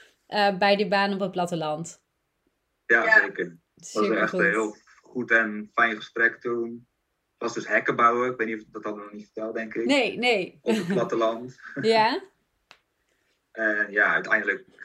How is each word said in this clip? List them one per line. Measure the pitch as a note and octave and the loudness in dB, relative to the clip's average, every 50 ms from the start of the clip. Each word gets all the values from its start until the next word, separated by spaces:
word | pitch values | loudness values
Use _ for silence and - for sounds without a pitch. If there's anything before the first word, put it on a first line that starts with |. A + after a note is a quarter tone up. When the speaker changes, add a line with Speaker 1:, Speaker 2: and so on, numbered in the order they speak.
| - _ _ _ _ _ | -20 _ _ _ _ _
Speaker 1:
eh, | - G#3 G3+ G3+ G3 F3+ | 0 2 2 2 2 4
bij | G3+ G3+ G3+ | 4 4 4
die | G3+ G#3 F#3 | 4 4 2
baan | G3 G3 G3+ G3+ G3+ | 2 2 2 0 0
op | F#3+ | -2
het | G3 F#3+ | -4 -4
platteland. | F#3 F3+ F3 F3 F3+ E3 D#3+ D3+ D3+ D#3 E3 - - - _ _ _ _ _ _ _ _ _ _ _ _ _ _ _ _ _ | -2 -2 -4 -2 -2 -4 -4 -4 -4 -6 -6 -10 -14 -18 _ _ _ _ _ _ _ _ _ _ _ _ _ _ _ _ _
Speaker 2:
Ja, | - A2+ A#2 A2+ | 2 2 4 4
Speaker 3:
Ja. | A2+ A2 - | 6 6 6
Speaker 2:
zeker. | - G2 - - F2+ F2 E2+ - _ _ _ | 6 4 0 -6 -6 -6 -8 -14 _ _ _
Dat | _ - - | _ -18 -6
was | - A2 G#2+ G2+ | -2 0 0 2
echt | A2 A2 G#2+ A2 | 2 0 0 0
Speaker 1:
Supergoed. | - F#2 | 0 0
Speaker 2:
een | - - | 2 2
heel | - A2 A2 G#2 - - _ _ - _ | 2 0 -2 -4 -6 -10 _ _ -20 _
goed | _ - - B2+ A#2 A2 | _ -12 -8 -8 -2 2
en | A2+ A2+ A2+ G#2+ G#2 G#2+ G#2+ G#2+ _ | 2 2 2 0 -4 -8 -10 -6 _
fijn | - A#2 A2+ A2 | 0 0 0 0
gesprek | G#2+ A2+ - - A#2 A#2+ - - - | -4 -10 -8 -2 0 0 0 0 -2
toen. | - B2 A#2+ A#2 A#2 A#2 A#2 A#2 A#2+ _ _ _ _ _ _ _ _ _ _ _ | -6 -4 -4 -4 -4 -6 -8 -12 -18 _ _ _ _ _ _ _ _ _ _ _
Het | - - | -8 -6
was | - | -6
dus | A2+ - - | -6 -4 -2
hekken | D#3+ D#3+ - C#3+ C3+ | 0 0 0 0 2
bouwen. | A#2 A#2 A#2 A#2+ A#2+ B2 B2+ | 4 4 4 4 2 0 -2
Ik | B2 B2 | -2 -2
weet | A2+ A2 | -4 -4
niet | A2+ G#2+ | -4 -6
of, | G#2+ - | -10 -12
dat | - A2 G#2 | -14 -12 -10
hadden | G#2+ G#2 G#2 G#2 | -10 -10 -10 -12
we | G#2 | -14
nog | G#2 G#2 | -16 -18
niet | G#2 - _ | -18 -16 _
verteld, | A2+ A2 A2 A2+ | -10 -8 -8 -6
denk | - - - - | -8 -8 -8 -6
ik. | - A#2 | -4 -2
Speaker 1:
Nee, | B3 C#4 C#4 A#3+ G#3 - - | 0 0 0 0 -2 -2 -2
nee. | A#3 B3 A#3+ G3 F3+ - - _ | 0 0 0 0 -2 -6 -10 _
Speaker 2:
Op | - - A3+ | -2 -2 -2
het | A3 F3+ E3+ | 0 0 -2
platteland. | G3 F3+ - - - A2+ A2+ A2+ A#2 - B2 B2+ - - - - - | -2 -2 -2 0 0 0 0 0 0 -2 -8 -12 -16 -18 -18 -14 -8
Speaker 1:
<laughs> | - | -2
Ja? | C#3 A3 A3+ A3 G#3+ A3+ C4 F#4+ F#4+ - _ _ _ _ _ _ _ - - _ _ _ _ _ _ _ _ _ _ _ _ _ _ _ | 0 2 4 4 4 2 0 -2 -6 -10 _ _ _ _ _ _ _ -20 -20 _ _ _ _ _ _ _ _ _ _ _ _ _ _ _
Speaker 2:
En | - - A2 G#2+ G#2+ G#2 G#2 G2+ | -6 -2 0 0 0 0 -2 -2
ja, | G2 G#2 G#2 - F#2+ | 0 2 2 2 2
uiteindelijk | F#2+ F#2 - G#2+ G#2+ G2+ G2 G2 F#2+ - _ _ - - | 0 0 0 0 0 2 0 -4 -4 -6 _ _ -20 -20